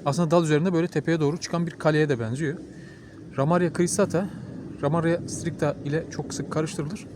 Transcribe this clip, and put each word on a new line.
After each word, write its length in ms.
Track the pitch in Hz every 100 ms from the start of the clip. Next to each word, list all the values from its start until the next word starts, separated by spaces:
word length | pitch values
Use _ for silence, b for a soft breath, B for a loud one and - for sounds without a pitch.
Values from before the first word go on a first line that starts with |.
Aslında 260 | 147 139 165
dal 140 | 170
üzerinde 280 | 160 151 185
böyle 160 | 165 170
tepeye 320 | 156 165 165
doğru 160 | 143 175
çıkan 300 | - 170 165
bir 60 |
kaleye 360 | - 156 151 151
de 120 | 123
benziyor. 380 | 110 131 156 - - B B B B B - -
Ramaria 340 | 143 180 175
cristata, 580 | - 175 - 185 160 202 B B B B -
Ramaria 460 | 143 165 165 170 -
stricta 480 | - 170 - 147 -
ile 200 | 139 151 160
çok 240 | - 143
sık 180 | - 143
karıştırılır. 540 | 156 156 - 147 208 -